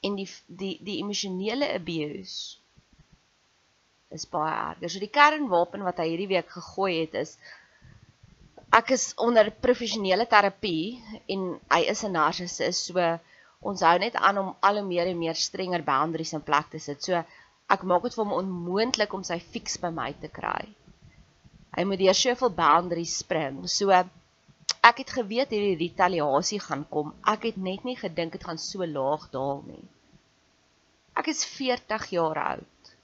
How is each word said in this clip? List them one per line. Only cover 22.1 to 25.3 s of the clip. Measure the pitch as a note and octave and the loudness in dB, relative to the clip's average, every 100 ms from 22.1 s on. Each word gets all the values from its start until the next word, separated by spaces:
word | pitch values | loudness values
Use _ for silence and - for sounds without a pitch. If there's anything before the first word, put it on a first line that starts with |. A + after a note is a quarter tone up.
| F#3+ | 6
soveel | B3+ A#3+ B3+ | 4 2 0
boundaries | E3+ D#3+ D#3 F3 E3+ E3 - | 4 6 6 4 -4 -4 -6
spring. | - E3+ D3 C3+ F3 | -4 -2 -2 -6 -4
So | - G3+ F#3 F#3 - _ _ _ _ _ - | 0 6 6 4 -6 _ _ _ _ _ 6
ek | - - | 6 6
het | C4+ | -4
geweet | - G#3 | -4 -4